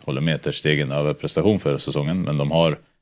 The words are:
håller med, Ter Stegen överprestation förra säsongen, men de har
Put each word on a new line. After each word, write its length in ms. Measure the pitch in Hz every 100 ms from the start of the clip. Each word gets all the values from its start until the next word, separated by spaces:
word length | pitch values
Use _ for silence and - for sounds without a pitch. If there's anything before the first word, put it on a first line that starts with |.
håller 200 | - 69
med, 200 | 80 76
Ter 100 | 73
Stegen 400 | - 80 76 69
överprestation 680 | 73 73 73 - - 95 101
förra 200 | - 69
säsongen, 420 | - 73 73 92
men 160 | 85 73
de 140 | 71
har 260 | 80 82 73 _ _